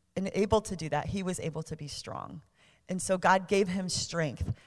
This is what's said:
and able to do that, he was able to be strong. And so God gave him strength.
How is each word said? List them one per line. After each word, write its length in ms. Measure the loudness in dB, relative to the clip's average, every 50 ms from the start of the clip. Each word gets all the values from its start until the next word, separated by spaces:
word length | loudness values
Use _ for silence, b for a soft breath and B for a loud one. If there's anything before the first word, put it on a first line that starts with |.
| _ _ _
and 140 | -6 -4 -2 0
able 260 | 0 4 4 4 4
to 140 | 4 0 -6
do 120 | -6 -4 -2
that, 180 | -2 0 0
he 160 | -2 -4 -2
was 180 | -2 -2 -4 -2
able 220 | -4 -4 -4 -6 -6
to 120 | -8 -10
be 120 | -10 -10 -10
strong. 540 | -10 -10 -10 -10 -8 -8 -10 -10 -12 -14 -16 _ _ _ _ _ _ _ _ -6
And 120 | -4 -4
so 160 | 0 0 0
God 320 | 4 6 6 6 6 4 4
gave 200 | 4 4 4 4
him 200 | 0 -2 -2 -2
strength. 640 | -2 -4 -4 -2 -2 0 0 0 -2 -4 -2 -4 b b b